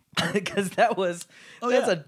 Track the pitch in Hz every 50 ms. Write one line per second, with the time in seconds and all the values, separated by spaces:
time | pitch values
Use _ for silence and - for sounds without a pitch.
0 | _ _ - - 170 165 175 208 180 - - 208 196 185 - - 226 220 220 190
1 | 190 175 170 170 - _ - - - - - - 233 247 247 254 - 233 185 165
2 | -